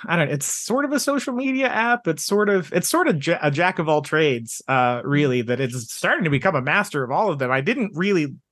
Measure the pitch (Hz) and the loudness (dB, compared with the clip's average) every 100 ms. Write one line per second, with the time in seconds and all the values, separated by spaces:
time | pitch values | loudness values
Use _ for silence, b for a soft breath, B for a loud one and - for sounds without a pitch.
0 | - 170 147 143 - - - 254 285 285 | -2 0 0 -2 -4 -6 -2 0 0 0
1 | - 277 - 247 269 262 262 - 233 240 | 0 -2 -2 -4 -2 0 0 0 0 0
2 | 170 151 - 202 208 196 151 170 - 320 | 0 -4 0 0 2 2 0 -2 0 2
3 | 330 165 151 170 147 143 180 - 160 151 | 2 0 0 0 0 2 0 0 0 0
4 | 139 156 151 120 113 - - 131 123 120 | 2 2 2 0 -4 -10 0 2 2 0
5 | 135 143 143 123 113 123 131 123 113 - | 0 2 2 2 0 -2 -2 -4 -10 -4
6 | 175 311 165 139 196 147 131 185 202 147 | -2 0 2 2 2 0 0 0 0 -2
7 | 123 151 214 143 127 135 147 269 208 147 | -2 0 0 0 0 0 0 -2 -2 -2
8 | 196 185 147 - _ | 0 2 0 -6 _